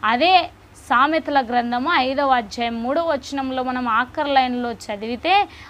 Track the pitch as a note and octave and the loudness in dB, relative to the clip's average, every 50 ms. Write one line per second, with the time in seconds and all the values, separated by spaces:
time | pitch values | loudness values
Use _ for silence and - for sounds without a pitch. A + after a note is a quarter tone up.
0 | - G#3+ A#3 B3 D#4 F4+ F#4 F4 E4 E4 - - - - - - - - B3+ A#3 | -2 0 0 2 4 4 4 4 4 2 -8 -16 -20 -20 -20 -14 -4 0 2 4
1 | C4+ D4 D#4+ D#4+ - D#4 C#4+ C#4 B3+ A3 B3 A#3+ A#3 A#3+ A#3+ B3 C4 D#4+ F4 C#4+ | 4 4 2 0 -2 0 0 0 0 0 0 -2 0 0 -2 -2 -2 0 2 2
2 | B3+ C4 C4+ C#4 C#4+ C4+ B3+ B3 A3 G3 - A#3+ A#3+ A#3 A#3 A3+ A#3 B3 C#4+ E4 | 2 0 0 0 2 2 2 2 0 -4 -6 -6 -4 -4 -4 -4 -4 -2 -2 0
3 | E4+ E4 D4 C4 - - C#4 C#4 C4 C4 C4 C4 B3+ B3+ B3 B3+ B3 A#3+ A3 A3+ | 0 0 -2 -4 -4 -6 -6 -6 -4 -4 -4 -4 -4 -4 -4 -4 -2 0 0 0
4 | B3+ B3 - D#4+ D4 C#4+ C#4 C4+ B3+ B3+ B3 B3 A#3+ A#3+ A3+ - - - G#3 G3+ | 0 -2 -2 -4 -2 2 2 2 2 2 0 -2 -4 -4 -6 -8 -8 -10 -8 -8
5 | G#3+ A3+ B3 A#3+ - E4 F#4+ G4+ G4 - - - - | -6 -6 -6 -4 0 2 2 2 2 0 -4 -16 -20